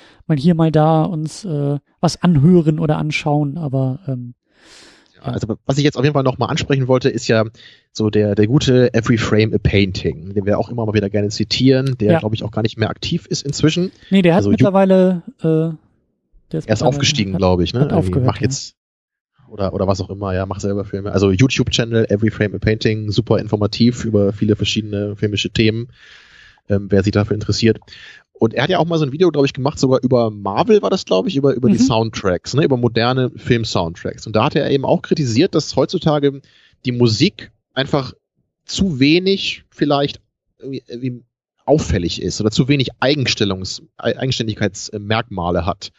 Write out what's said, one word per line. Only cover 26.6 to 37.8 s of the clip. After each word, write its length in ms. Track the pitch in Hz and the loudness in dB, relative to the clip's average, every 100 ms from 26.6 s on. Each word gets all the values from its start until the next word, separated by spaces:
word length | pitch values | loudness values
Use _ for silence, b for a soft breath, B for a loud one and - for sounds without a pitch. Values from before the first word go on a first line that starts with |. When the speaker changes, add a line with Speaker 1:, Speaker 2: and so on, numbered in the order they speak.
| - | -4
Speaker 2:
ähm, 180 | 101 98 | -2 2
wer 140 | 98 | 2
sich 80 | 101 | 2
dafür 220 | 104 - | 0 0
interessiert. 440 | 104 98 - 113 107 - B B B B | -2 -4 0 2 0 -4 B B B B
Und 200 | - 113 | -2 -2
er 100 | 113 | 0
hat 60 | 156 | 0
ja 100 | 180 | 0
auch 60 | 165 | 0
mal 120 | 160 | 0
so 60 | |
ein 80 | 143 | -2
Video, 180 | 160 180 | 2 2
glaub 140 | 151 | 2
ich, 80 | 139 | 0
gemacht, 260 | - 131 - | 0 -4 0
sogar 240 | 131 131 | 2 2
über 260 | 127 123 113 | 2 2 0
Marvel 500 | 104 98 110 208 214 | -2 -4 0 4 4
war 80 | 190 | 2
das, 140 | 190 | -2
glaub 240 | - 185 190 | 0 0 0
ich, 80 | 139 | 0
über, 180 | 135 | 0
über 140 | 120 123 | 2 2
die 80 | - | 4
Speaker 1:
Mhm. 40 | 262 | 4
Speaker 2:
Soundtracks, 680 | 113 113 113 95 87 - | 2 0 -2 -2 -2 -2
ne, 100 | 127 | 0
über 120 | 165 127 | 0 2
moderne 540 | 120 113 117 131 123 110 | 0 0 0 0 -2 -4
Film-Soundtracks. 880 | - 117 110 104 85 - 95 - 113 | -2 0 0 -2 -4 -6 -10 -10 -4
Und 80 | |
da 120 | 107 139 | 0 2
hat 100 | 156 | 0
er 120 | - | 0
eben 120 | 139 | 0
auch 180 | 127 170 | 0 0
kritisiert, 520 | - 165 131 110 185 | 0 -2 0 2 2
dass 220 | 156 - 131 | 0 -2 -2
heutzutage 640 | 160 170 165 147 143 139 b b b b | -2 0 0 2 0 -2 b b b b
die 60 | 127 | -4
Musik 600 | 123 120 101 185 - - _ _ | 2 2 2 0 -2 -20 _ _
einfach 380 | 131 | -6